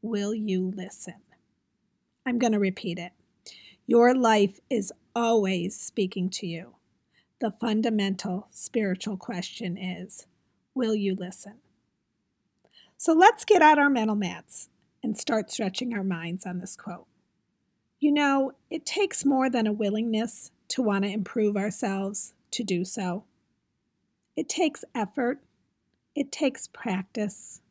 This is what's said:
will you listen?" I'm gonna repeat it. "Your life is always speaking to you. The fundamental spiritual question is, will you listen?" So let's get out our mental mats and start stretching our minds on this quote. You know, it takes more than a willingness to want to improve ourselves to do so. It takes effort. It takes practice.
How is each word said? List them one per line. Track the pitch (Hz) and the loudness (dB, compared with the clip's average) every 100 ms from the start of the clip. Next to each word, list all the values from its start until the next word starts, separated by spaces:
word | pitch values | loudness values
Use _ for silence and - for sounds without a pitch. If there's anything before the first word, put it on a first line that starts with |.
will | 220 220 202 | -4 -4 -2
you | 220 214 185 185 | -4 -2 0 0
listen?" | 196 180 - - - _ _ _ _ _ _ _ _ _ _ - | -4 -10 -10 -12 -14 _ _ _ _ _ _ _ _ _ _ -4
I'm | 240 | 0
gonna | 233 214 | 2 2
repeat | 196 185 180 170 | 2 0 -8 -8
it. | 175 _ _ _ - - - - - | -10 _ _ _ -20 -20 -20 -20 2
"Your | 233 240 | 6 8
life | 254 233 214 202 - _ | 6 4 6 4 0 _
is | 240 196 - _ | -2 -2 -6 _
always | - 233 226 190 190 175 - | -2 2 4 2 0 -2 -6
speaking | - - 190 190 180 | -8 -2 -2 -2 -4
to | - 180 | -4 -8
you. | 165 190 _ _ _ _ _ _ _ | -10 -12 _ _ _ _ _ _ _
The | 226 - | -6 -4
fundamental | 233 214 226 220 196 190 190 185 - | -2 0 0 0 0 -2 -4 -6 -6
spiritual | - - 233 208 185 208 190 | -8 -4 -2 0 -2 -4 -8
question | - 185 175 - 202 175 | -8 -8 -8 -8 -8 -6
is, | 185 175 185 - - _ _ _ _ | -6 -8 -10 -14 -16 _ _ _ _
will | - 226 | -4 -2
you | 214 202 | 0 0
listen?" | 190 180 190 202 220 _ _ _ _ _ _ _ _ _ _ _ _ _ _ | -2 -6 -10 -12 -16 _ _ _ _ _ _ _ _ _ _ _ _ _ _
So | - | 2
let's | 320 370 466 | 8 8 8
get | - 403 | 4 8
out | 311 302 | 8 8
our | 285 | 6
mental | 262 220 208 | 4 2 0
mats | 185 170 - - - _ _ _ | -2 -6 -10 -12 -12 _ _ _
and | 214 214 | -6 -4
start | - 220 - | 0 -2 -2
stretching | - 202 190 254 | -4 -4 -2 -4
our | 226 | -4
minds | 190 170 170 180 190 | -2 -2 -4 -8 -6
on | 180 | -8
this | 180 - | -8 -10
quote. | - 175 - _ _ _ _ _ _ _ _ _ | -10 -14 -16 _ _ _ _ _ _ _ _ _
You | 294 | 2
know, | 294 285 277 269 - _ | 4 4 4 0 -4 _
it | 320 - | -8 -6
takes | - 403 - 277 | -2 -2 0 2
more | 269 262 | 2 2
than | 240 220 | 2 0
a | |
willingness | 208 208 214 226 220 226 - - _ _ | 0 -2 0 0 0 -2 -6 -14 _ _
to | - | -2
want | 226 196 | 0 2
to | 196 | 0
improve | 202 185 - 214 202 | -2 -4 0 0 2
ourselves | 208 214 226 196 196 208 - _ _ | -2 -2 -2 -2 -4 -4 -8 _ _
to | - | -6
do | 220 180 | -2 -2
so. | 185 - 180 180 - _ _ _ _ _ _ _ _ _ _ | -2 -4 -4 -4 -8 _ _ _ _ _ _ _ _ _ _
It | - - | -8 -6
takes | - 330 294 - | 0 0 -2 -10
effort. | 254 202 - 240 269 _ _ _ _ _ _ _ | -6 -6 -2 -2 -2 _ _ _ _ _ _ _
It | - 277 | -6 -6
takes | - 285 269 - | 0 -2 -2 -12
practice. | - - 190 190 - 208 - - - _ | -10 -4 -4 -4 -4 -4 -6 -16 -18 _